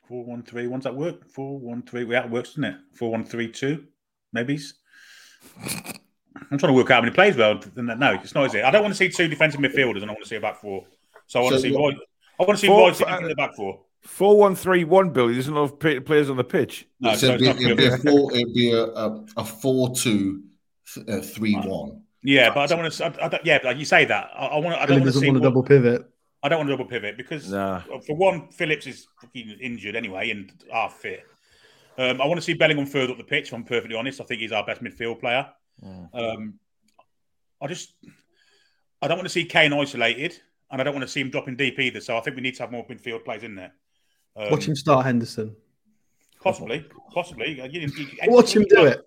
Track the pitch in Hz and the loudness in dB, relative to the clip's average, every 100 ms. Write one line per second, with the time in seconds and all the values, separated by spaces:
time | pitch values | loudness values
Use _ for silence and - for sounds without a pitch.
0 | _ 123 120 120 117 120 120 127 135 127 | _ -14 -12 -14 -14 -10 -8 -6 -8 -6
1 | 165 156 _ - 135 139 120 120 123 120 | -8 -8 _ -14 -12 -12 -12 -14 -10 -8
2 | 117 123 120 117 120 - 120 95 _ _ | -2 -2 -2 -6 -6 -6 -6 -6 _ _
3 | 117 110 113 117 117 113 131 156 - _ | -6 -4 -6 -8 -8 -6 -6 -6 -10 _
4 | _ _ _ 117 123 147 - - _ _ | _ _ _ -6 -4 -6 -8 -20 _ _
5 | - - _ _ - - - - - - | -20 -20 _ _ -20 -16 -12 -12 -12 -18
6 | _ _ _ - - 139 170 131 120 123 | _ _ _ -20 -6 0 4 4 6 4
7 | 117 110 202 143 107 104 101 131 120 113 | 4 4 4 6 2 2 -6 -10 -8 0
8 | 135 95 - 156 135 107 120 196 208 190 | 0 0 -4 -2 0 0 2 4 2 -2
9 | 185 - 170 147 156 143 139 143 127 98 | -4 0 -2 2 0 0 -2 0 0 -2
10 | 107 107 101 110 104 - 104 95 - _ | -8 -12 -10 -6 -6 -8 -10 -12 -12 _
11 | _ - _ 127 123 131 139 139 147 139 | _ -20 _ 0 2 2 2 2 0 -2
12 | - _ _ _ 185 202 202 202 185 - | -14 _ _ _ 2 4 8 10 8 6
13 | - 180 165 143 139 - 98 98 _ _ | -2 -2 -4 -4 -4 -4 -8 -8 _ _
14 | - - 196 208 202 185 180 185 165 185 | -20 0 6 8 8 4 2 2 6 4
15 | 190 131 120 123 131 151 143 - 160 135 | 4 2 2 2 -2 -2 -2 0 -2 -2
16 | 131 151 139 131 123 185 120 - - _ | 2 2 2 -2 -2 0 -2 -6 -20 _
17 | 123 107 131 123 127 120 123 117 127 123 | 0 2 2 4 4 4 2 4 4 4
18 | 147 143 139 123 120 123 120 113 113 110 | 4 4 4 0 0 2 2 2 0 -4
19 | 107 107 - - 107 - 135 131 127 127 | -6 -6 -12 -10 -10 -6 -2 0 0 -2
20 | 127 104 98 95 - _ _ _ - - | 0 0 0 -6 -14 _ _ _ -20 -20
21 | 107 104 - - 107 101 98 92 - - | -10 -10 -8 -6 -2 0 -2 -6 -10 -16
22 | _ _ 135 139 117 143 147 170 165 - | _ _ 2 6 6 4 0 -2 -4 -6
23 | 143 143 160 151 165 143 127 127 143 180 | -8 -6 -6 -6 0 0 0 -6 2 2
24 | 131 107 - - 135 151 170 170 - 139 | 4 0 -4 -8 -4 -4 -4 -4 2 4
25 | 135 131 143 135 131 127 127 139 120 120 | 4 2 2 4 4 2 6 6 6 0
26 | - _ _ _ 143 160 147 131 113 117 | -6 _ _ _ -2 -2 -2 -4 -6 -6
27 | 104 104 127 156 95 98 98 92 87 135 | -8 -12 -12 -12 -8 -4 -4 -6 -10 -16
28 | - 151 190 175 - - 165 151 139 117 | -8 0 0 0 -8 -8 -4 -4 -6 -18
29 | _ _ 120 131 110 104 127 117 98 107 | _ _ -20 -18 -18 -14 -12 -10 -8 -8
30 | 113 95 113 104 98 _ _ 117 101 - | -8 -8 -6 -8 -12 _ _ -6 -6 -8
31 | 110 90 _ _ _ _ _ _ _ - | -14 -14 _ _ _ _ _ _ _ -4
32 | 127 131 139 170 156 160 160 151 139 143 | -2 0 -2 -2 -4 0 2 2 -2 -2
33 | 127 120 113 143 151 117 117 120 113 110 | -4 -6 -6 -6 -6 -14 -4 -6 -4 -8
34 | 127 135 113 120 110 107 104 107 117 - | -8 -10 -10 -8 -6 -6 -6 -8 -12 -10
35 | 117 113 127 123 143 _ _ _ 98 92 | -10 -6 -4 -4 -6 _ _ _ -20 -20
36 | 87 120 117 110 107 101 _ _ _ _ | -16 -8 -8 -8 -12 -16 _ _ _ _
37 | _ _ _ _ _ _ 143 175 - _ | _ _ _ _ _ _ -12 -12 -16 _
38 | - _ _ _ _ _ _ _ _ _ | -20 _ _ _ _ _ _ _ _ _
39 | 143 175 180 175 170 180 151 143 139 127 | -4 -4 -4 -6 0 2 2 2 -4 0
40 | 117 117 156 - _ _ _ 139 151 139 | -2 -2 -8 -12 _ _ _ -6 -6 -4
41 | 127 147 135 139 131 127 139 123 127 110 | -8 -6 -6 -6 -8 -4 -4 -2 -4 -6
42 | - 117 117 131 127 - 117 120 110 113 | -6 -6 -6 -8 -10 -8 -12 -12 -14 -16
43 | 123 113 - 110 113 98 92 _ _ _ | -12 -12 -10 -14 -12 -16 -18 _ _ _
44 | _ _ _ - - 151 - 143 - 135 | _ _ _ -10 -4 -2 -2 -6 2 2
45 | 131 120 113 - 107 104 _ _ _ _ | 2 -2 -4 -8 -10 -12 _ _ _ _
46 | _ _ _ _ 190 185 - 135 151 - | _ _ _ _ -4 -4 -8 -10 -10 -20
47 | _ 175 170 - 127 139 131 160 147 151 | _ -8 -8 -8 -10 -8 -12 -10 -10 -10
48 | 143 - - 240 240 214 202 202 151 117 | -14 -4 4 6 6 4 6 8 8 4